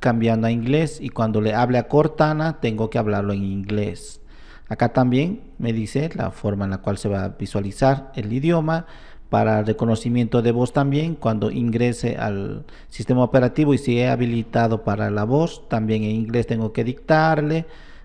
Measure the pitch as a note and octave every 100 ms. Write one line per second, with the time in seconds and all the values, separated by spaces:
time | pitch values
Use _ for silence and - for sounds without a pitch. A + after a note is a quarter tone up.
0 | B2+ A#2 A2+ A2+ A2+ A#2 A#2 D3 D#3+ -
1 | C3 - A2+ G#2+ G#2+ G#2 B2 B2 A#2 D3
2 | D3+ D3+ D3+ D#3 D#3+ D#3 A#2+ G#2+ A2 A2+
3 | G#2+ G2+ G2+ G2+ G2 G2 G2 G#2 G2+ F2+
4 | - - - - - - - A2 B2 -
5 | B2+ B2 D#3+ A3 - - A#2 A2+ G#2+ C3+
6 | D#3+ E3 F#2+ - G#2+ G2+ G2 F#2+ - G2+
7 | G#2 G2 F#2+ - G2 G#2+ G2 - C3+ C#3
8 | - - G#2 A#2+ D#3 E3+ D#3 E3 E3+ -
9 | - - - A2 A2 G#2+ G#2+ A2 A2+ A2
10 | B2 A#2+ A#2 A#2+ A#2 A#2+ B2 D3 C#3 C#3
11 | D#3+ D#3 A#2 A2 G#2+ B2+ A#2+ A2+ B2 A#2
12 | A#2+ A#2 A2+ G2 G2+ G#2 - - - -
13 | A2 B2+ A#2+ C3+ B2 B2+ D3+ C3+ C3+ A#2+
14 | B2 B2 B2 A#2 A2+ A#2+ A#2 A2 - G#2
15 | G#2+ G#2 G#2+ C#3 E3 - - A2+ A2 A2
16 | G#2+ A2 A2+ A#2+ A#2 A#2 A2 G#2+ A2+ B2+
17 | - D#3 D#3+ D#3 D3+ D#3+ D#3+ - - -